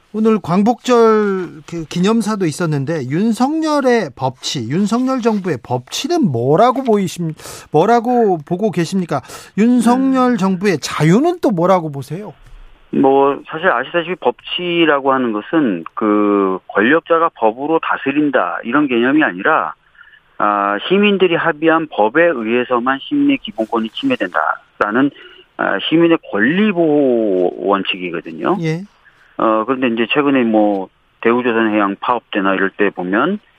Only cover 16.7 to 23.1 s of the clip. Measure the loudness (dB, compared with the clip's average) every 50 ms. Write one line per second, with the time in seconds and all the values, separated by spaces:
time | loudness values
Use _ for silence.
16.7 | -2 0 2 2 2 0 _ 0 0 0 0 -2 _ 0 -2 -2 -2 -2 -4 -2
17.7 | -2 -2 -2 -2 -6 -4 -4 -2 0 0 0 0 0 0 -2 -2 -4 -8 -6 -2
18.7 | 0 0 0 2 0 0 2 2 2 2 2 0 -2 -2 0 0 0 0 0 -4
19.7 | -8 _ _ _ _ -20 -20 -20 -20 _ _ _ _ -2 0 0 2 2 0 0
20.7 | -2 -2 -2 0 2 2 4 2 4 2 2 2 2 0 0 -2 -2 0 2 2
21.7 | 2 2 0 -2 -2 0 0 2 2 2 2 2 2 -2 -2 -2 0 0 0 0
22.7 | -2 -2 0 -2 -4 -4 -4 -4